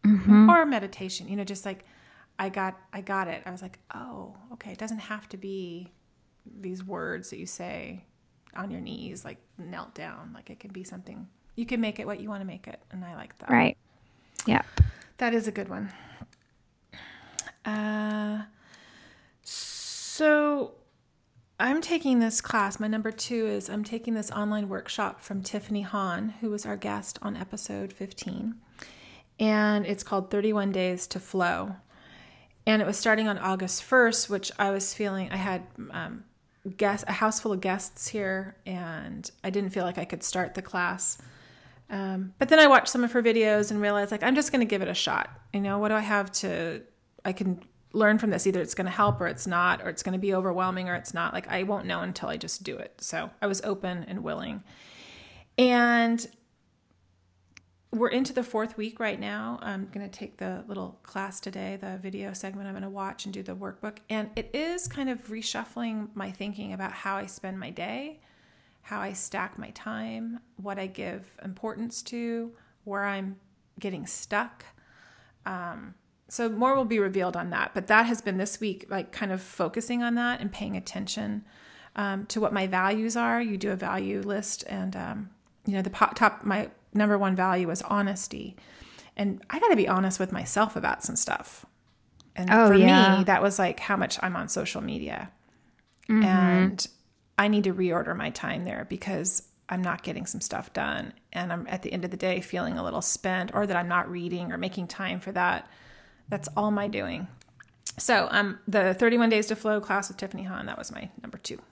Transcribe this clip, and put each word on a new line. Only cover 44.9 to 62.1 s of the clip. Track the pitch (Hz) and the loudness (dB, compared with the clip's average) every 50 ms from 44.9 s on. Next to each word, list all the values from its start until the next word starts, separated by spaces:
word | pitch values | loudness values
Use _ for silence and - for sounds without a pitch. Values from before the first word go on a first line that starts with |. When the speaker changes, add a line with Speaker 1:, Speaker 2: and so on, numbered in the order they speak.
| 175 | -2
Speaker 2:
shot. | - - - - - - - - - - - - | -2 -2 0 0 -2 -2 -4 -8 -18 -16 -6 -4
You | 202 | -2
know, | 196 196 196 202 | -2 0 0 0
what | 208 208 | 2 2
do | 220 | 2
I | 214 | 0
have | 214 208 214 202 196 190 | 2 2 2 2 2 0
to, | 190 - - 190 170 170 165 170 - - - - _ _ _ _ _ - _ | -4 -4 -2 -2 -4 -2 -4 -4 -6 -8 -12 -18 _ _ _ _ _ -6 _
I | 190 | -4
can | 185 - 196 190 180 175 - - _ _ _ _ | -4 0 0 -2 -2 -2 -6 -20 _ _ _ _
learn | - 214 214 208 214 220 | 2 4 6 6 6 6
from | 233 214 | 4 2
this? | 180 - - 196 | 0 2 2 2
Either | 185 180 | 2 2
it's | 175 - - | -2 -2 -4
gonna | - 185 185 | -4 -4 -4
help | 180 - 202 208 202 - | 2 2 4 4 4 2
or | 180 170 | -2 -4
it's | - - - | -4 -4 -4
not, | 185 175 175 175 180 175 - | -2 0 2 4 2 2 0
or | - 185 | -2 -8
it's | 160 - | -8 -6
gonna | - 196 185 185 | -4 -4 -2 -2
be | 196 202 190 | 0 0 0
overwhelming | 185 185 190 175 180 185 185 185 185 185 180 | 2 0 0 0 0 0 -2 -2 -4 -4 -4
or | 180 | -4
it's | 175 - - - | -6 -6 -6 -4
not. | 170 170 - - | -4 -4 -2 -4
Like, | 185 185 | -6 -4
I | - - 185 | -4 -4 -2
won't | 190 196 208 196 - | 0 -2 -2 -2 -2
know | 185 175 170 | -4 -4 -4
until | 175 180 180 - - 143 | -4 -6 -6 -6 -6 -6
I | 156 | -6
just | 156 - 160 - - 190 | -6 -6 -8 -8 -6 -6
do | - 139 | -8 -8
it. | - - - _ - | -8 -10 -14 _ -10
So | - - - 165 160 233 - _ | -8 -6 -6 -6 -6 -8 -8 _
I | - | -2
was | 202 196 190 | -2 -2 -2
open | - 214 196 190 - 185 180 175 170 - | -2 -4 -4 -4 -4 -6 -6 -6 -8 -8
and | 185 190 - | -8 -6 -6
willing. | 156 156 - - - 214 208 - - - - - - - - - - - - - - - - - _ _ | -6 -6 -6 -6 -8 -10 -12 -14 -16 -20 -20 -20 -20 -20 -20 -20 -20 -20 -20 -20 -20 -20 -20 -20 _ _
And | - 254 247 247 247 240 240 240 233 233 233 233 233 233 - - _ _ _ _ _ _ _ _ _ _ _ _ _ _ _ _ _ _ _ _ _ _ _ _ - _ _ _ _ _ _ | 6 6 6 8 6 6 6 6 6 4 4 2 0 -2 -6 -12 _ _ _ _ _ _ _ _ _ _ _ _ _ _ _ _ _ _ _ _ _ _ _ _ -20 _ _ _ _ _ _
we're | - 220 247 - | 0 0 2 2
into | - 247 262 254 - | 2 0 0 0 -2
the | 254 | -4
fourth | 233 - - 214 214 226 - | -4 -2 -2 -2 -2 -2 -4
week | - 214 226 233 - | -6 -6 -6 -4 -4
right | 233 214 202 - | -4 -4 -4 -4
now. | 202 208 208 214 220 226 240 - | -6 -8 -6 -6 -6 -8 -8 -8
I'm | - 208 196 190 196 190 | -8 -8 -8 -8 -8 -8
gonna | - 202 202 196 | -10 -12 -12 -12
take | 190 - 196 196 - | -12 -14 -14 -14 -12
the | - 190 185 185 180 - | -10 -8 -8 -8 -8 -10
little | 233 202 190 - 180 185 _ | -10 -10 -10 -10 -10 -12 _
class | _ - - 208 196 196 190 - | _ -12 -10 -8 -8 -8 -8 -10
today, | - 196 190 190 190 190 196 196 | -10 -10 -10 -8 -8 -8 -8 -10
the | 196 196 185 185 | -10 -10 -10 -10
video | 185 190 | -10 -10